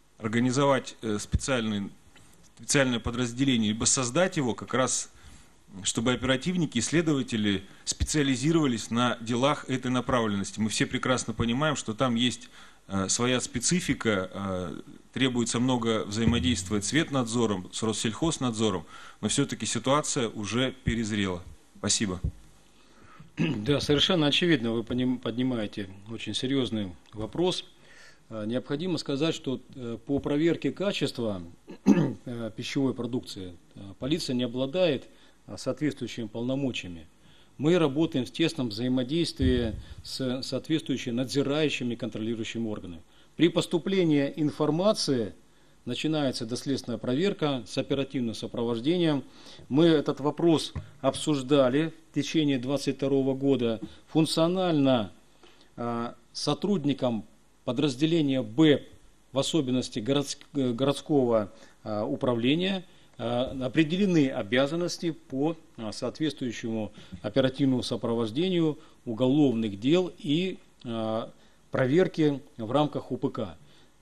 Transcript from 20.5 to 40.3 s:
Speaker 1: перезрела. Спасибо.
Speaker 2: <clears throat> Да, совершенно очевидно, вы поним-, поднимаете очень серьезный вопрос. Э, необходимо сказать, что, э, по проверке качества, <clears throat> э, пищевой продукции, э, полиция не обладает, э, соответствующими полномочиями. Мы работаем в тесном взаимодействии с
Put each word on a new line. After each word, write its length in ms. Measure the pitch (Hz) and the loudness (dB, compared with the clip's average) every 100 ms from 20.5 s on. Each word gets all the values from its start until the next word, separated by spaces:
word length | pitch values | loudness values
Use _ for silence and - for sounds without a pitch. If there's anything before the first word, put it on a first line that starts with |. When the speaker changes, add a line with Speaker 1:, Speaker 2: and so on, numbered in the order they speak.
| 113 131 | 0 -2
Speaker 1:
перезрела. 720 | - - 117 107 107 98 90 - - - - | -2 -2 -2 0 0 -2 -4 -8 -18 -20 -6
Спасибо. 420 | 101 - 104 87 - - - - - - - - - - - - | -2 0 0 -2 -4 -6 -14 -20 -20 -20 -20 -20 -20 -20 -12 -4
Speaker 2:
<clears throat> 20 | |
Да, 420 | 165 113 107 139 | -2 0 0 0
совершенно 460 | - 143 - 165 147 | 2 2 4 4 2
очевидно, 460 | 127 175 147 117 | 2 4 2 2
вы 100 | 117 | -2
поним-, 360 | 107 123 127 123 | -2 0 0 0
поднимаете 720 | 120 113 131 120 101 - 95 98 104 | -2 -2 -2 -2 -4 -6 -10 -10 -12
очень 240 | 113 - | -10 -6
серьезный 600 | 104 131 135 117 110 95 85 - | -4 -2 0 0 -2 -4 -8 -16
вопрос. 520 | 104 107 139 180 - - - - - - - - | -10 -6 -2 0 -2 -6 -16 -20 -20 -20 -20 -14
Э, 160 | 110 107 | -8 -4
необходимо 520 | 123 - 143 185 156 | -4 -4 -4 -4 -4
сказать, 360 | - 139 160 | -4 -2 -2
что, 260 | - - 123 - | -2 -4 -6 -8
э, 240 | - 117 117 | -12 -10 -8
по 140 | - 139 | -4 -2
проверке 540 | 143 147 165 165 143 | 0 0 2 0 -2
качества, 680 | 131 196 185 139 - 113 95 85 - - - | -2 -4 -2 -4 -2 -4 -6 -10 -16 -20 0
<clears throat> 420 | 208 185 139 107 - | 4 4 4 -2 -10
э, 240 | 117 113 104 | -8 -8 -8
пищевой 380 | 117 147 135 | -6 0 0
продукции, 600 | 120 117 120 - 101 90 87 - | 0 -4 -4 -6 -10 -12 -14 -20
э, 60 | - 98 95 | -18 -18 -10
полиция 360 | 131 170 - | -4 -2 -2
не 100 | 123 | -2
обладает, 640 | 123 127 135 185 180 127 - - - - - | -2 -2 -2 2 2 2 -4 -20 -20 -20 -16
э, 100 | 101 | -8
соответствующими 720 | - 127 151 - 117 - 107 | -6 -4 -4 -4 -6 -8 -8
полномочиями. 800 | 117 123 135 135 110 95 82 82 _ - - - - | -6 -4 -2 -2 -4 -8 -12 -16 _ -20 -20 -20 -2
Мы 220 | 143 180 | 2 4
работаем 460 | 156 135 160 131 | 4 2 0 0
в 80 | 123 | -2
тесном 360 | - 160 - 123 | 0 0 0 -4
взаимодействии 1080 | 104 127 127 123 165 160 - 131 123 117 101 - - | -2 0 0 0 0 -2 0 2 2 0 -4 -10 -16
с 400 | - - 131 | -12 -6 -4